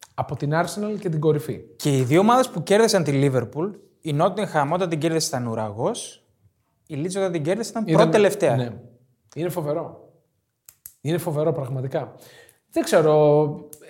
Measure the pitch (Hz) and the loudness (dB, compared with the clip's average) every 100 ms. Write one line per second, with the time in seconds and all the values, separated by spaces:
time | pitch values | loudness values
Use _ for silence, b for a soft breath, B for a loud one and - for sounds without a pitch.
0 | - - - 143 147 160 180 208 208 208 | -12 -10 -8 -6 -2 0 -2 -4 -6 -6
1 | 185 156 156 147 - - - - 147 135 | -4 0 2 0 -2 -10 -14 -6 0 0
2 | 123 165 208 254 254 175 143 202 226 196 | 2 4 4 4 2 -4 2 4 4 2
3 | 143 139 139 127 113 143 196 185 - _ | 0 2 2 0 -2 -4 -6 -8 -20 _
4 | - 143 190 190 190 156 143 180 180 160 | -6 0 0 0 -2 0 0 0 -2 -2
5 | 160 160 - 131 117 113 110 104 165 240 | -2 -2 -2 -4 -4 -4 -6 -4 -6 -6
6 | - - _ _ _ _ _ _ - 143 | -12 -20 _ _ _ _ _ _ -12 -8
7 | 180 196 190 170 147 208 220 226 208 156 | -6 -4 -2 -2 -2 -2 -4 -6 2 4
8 | 160 214 196 - 147 123 120 104 - _ | 6 4 4 2 0 0 -2 -8 -18 _
9 | _ _ _ 143 175 170 147 160 143 - | _ _ _ -8 -6 -4 -4 -4 -6 -14
10 | - _ _ _ _ _ _ _ - _ | -20 _ _ _ _ _ _ _ -20 _
11 | 143 170 175 147 160 151 127 135 127 160 | -4 -4 -2 -2 -2 -2 -4 -6 -6 -6
12 | 170 - B B B B _ 330 - 185 | -8 -12 B B B B _ -4 2 4
13 | 156 151 151 147 151 - - - | 6 6 6 6 2 -4 -14 -20